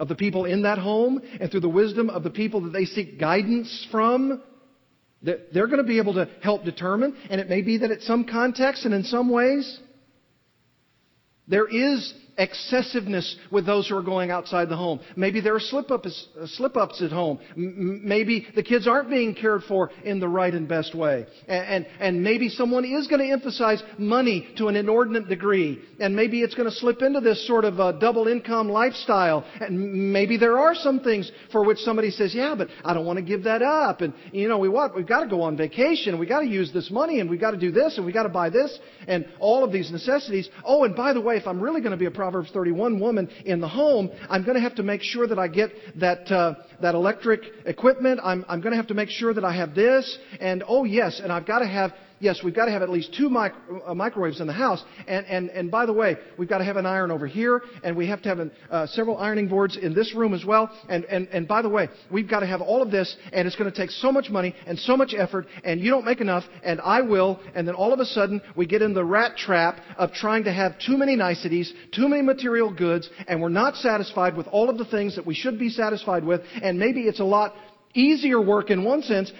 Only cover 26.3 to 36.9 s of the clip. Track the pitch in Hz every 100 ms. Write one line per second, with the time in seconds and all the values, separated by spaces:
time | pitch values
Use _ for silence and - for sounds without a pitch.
26.3 | 240 226 - 233 220 240 233 269 277 233
27.3 | 214 - 233 208 180 185 156 226 226 226
28.3 | 240 233 226 214 208 254 247 - 202 175
29.3 | 156 - - 214 180 202 190 196 196 202
30.3 | 233 233 247 311 339 285 269 254 208 180
31.3 | - - 220 208 208 233 220 220 185 196
32.3 | 220 285 262 180 - 160 170 165 185 170
33.3 | 202 214 220 262 311 254 175 165 - -
34.3 | 196 214 214 196 233 277 185 170 254 285
35.3 | 185 165 151 156 - 285 330 208 170 170
36.3 | 277 285 196 165 175 -